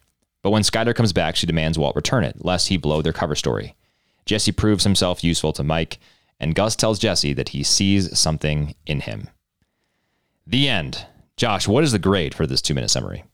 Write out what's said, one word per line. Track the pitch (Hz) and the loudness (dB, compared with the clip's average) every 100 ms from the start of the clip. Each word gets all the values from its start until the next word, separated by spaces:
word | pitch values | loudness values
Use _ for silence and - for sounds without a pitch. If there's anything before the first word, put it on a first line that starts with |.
| _ _ _ _ | _ _ _ _
but | 98 | 0
when | 107 | 2
Skyler | 101 113 117 | 2 0 0
comes | 117 110 | 2 0
back, | 87 82 | 0 0
she | - 85 | -2 0
demands | 80 80 80 | 0 0 0
Walt | 71 | 0
return | 73 - 131 | -2 0 0
it, | 67 - | 0 -2
lest | 90 90 - | -2 0 0
he | 92 | 0
blow | 76 78 | 0 0
their | 78 | 0
cover | - 80 | -2 -2
story. | 71 67 52 - - _ _ _ _ | -2 -2 -2 -4 -14 _ _ _ _
Jesse | - 107 104 | -2 0 0
proves | - 107 101 | 2 2 4
himself | 101 95 90 87 | 2 2 2 0
useful | 85 80 78 | 0 0 0
to | 76 | -2
Mike, | 73 82 80 - _ _ _ - | -2 0 -2 -8 _ _ _ -6
and | 80 | -2
Gus | 80 107 | 0 0
tells | - 110 107 | 2 0 2
Jesse | 107 85 71 | 0 0 0
that | 65 - | -2 -4
he | 67 | -4
sees | 73 - 98 98 90 - | 0 2 4 2 2 0
something | 80 78 76 76 73 - - | 0 0 0 -2 -4 -6 -6
in | 71 | -6
him. | 55 52 - _ _ _ _ _ _ _ _ _ _ _ 78 | -6 -10 -14 _ _ _ _ _ _ _ _ _ _ _ -4
The | 127 139 | 0 2
end. | 98 67 - - _ _ - | 0 -2 -8 -14 _ _ -2
Josh, | 117 95 98 | 0 0 2
what | 120 | 4
is | 156 | 4
the | 104 | 2
grade | 95 98 69 | 2 2 0
for | - | -2
this | 71 65 | -2 0
two-minute | - 67 55 | 0 -2 0
summary? | 60 50 - - | -2 -4 -10 -16